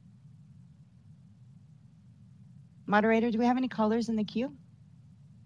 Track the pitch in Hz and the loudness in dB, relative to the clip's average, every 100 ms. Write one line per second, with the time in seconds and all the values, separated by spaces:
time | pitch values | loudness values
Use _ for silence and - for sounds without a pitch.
0 | - - - - - - - - - - | -20 -20 -20 -20 -20 -20 -20 -20 -20 -20
1 | - - - - - - - - - - | -20 -20 -20 -20 -20 -20 -20 -20 -20 -20
2 | - - - - - - - - - 208 | -20 -20 -20 -20 -20 -20 -20 -14 -2 2
3 | 226 226 240 220 240 254 254 - 214 226 | 4 2 2 0 0 0 -2 -2 0 0
4 | 226 220 214 220 269 285 - - - - | -2 -4 -4 -4 -6 -8 -20 -20 -20 -20
5 | - - - - | -20 -20 -20 -20